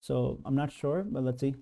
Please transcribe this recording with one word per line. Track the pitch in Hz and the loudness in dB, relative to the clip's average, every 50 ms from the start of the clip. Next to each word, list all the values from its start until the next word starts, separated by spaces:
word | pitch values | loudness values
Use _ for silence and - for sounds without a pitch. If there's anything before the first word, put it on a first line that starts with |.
So | - - 135 127 123 131 - - - | -4 -2 0 2 2 0 0 -2 -2
I'm | - 135 | 0 2
not | 139 147 143 | 2 2 0
sure, | - - - 139 147 185 196 | -2 -2 0 0 2 0 0
but | 208 135 135 131 | -2 -2 0 0
let's | 127 127 127 | 0 0 0
see. | 143 139 135 - | 0 0 0 -2